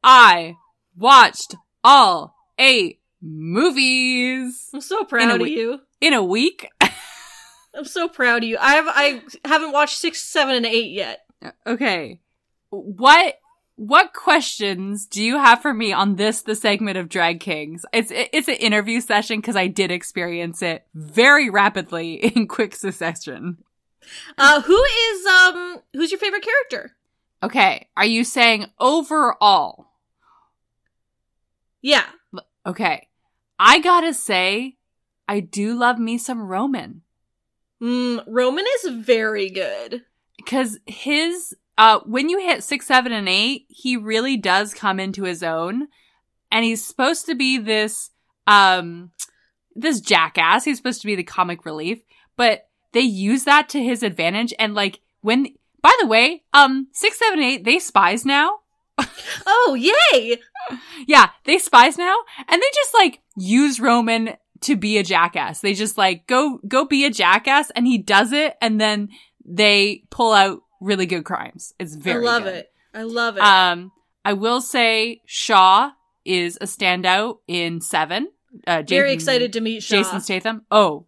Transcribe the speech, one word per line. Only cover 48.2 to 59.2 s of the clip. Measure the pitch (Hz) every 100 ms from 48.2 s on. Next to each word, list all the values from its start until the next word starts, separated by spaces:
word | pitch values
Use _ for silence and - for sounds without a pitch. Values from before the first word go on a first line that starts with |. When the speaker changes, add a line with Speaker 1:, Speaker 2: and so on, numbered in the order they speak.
| _ _ -
Speaker 1:
um, | 208 196 185 170 170 175 _ - _ _ _ _ -
this | 302 247
jackass. | - 190 160 - 165 214
He's | 302 262
supposed | 254 -
to | 208
be | 196
the |
comic | 175 - 175 175 -
relief. | 156 165 226 _ _ _ -
But | 240 214 _ _ _
they | 233
use | 254 190 196 254
that | 285 294 302
to | 294
his | 247 240
advantage. | 220 170 165 202 233 -
And, | 214
like, | 208 196 - _ _
when, | 208 247 277 _ _ _
by | - 494
the | 302
way, | 220 254 330 _
um, | 285 277 269 269
six, | - 415 -
seven, | 453 359
eight, | 254 269 202
they | 330
spies | - 196 180 220 269
now. | 277 320 427 _ _ _ -
<laughs> | 247 -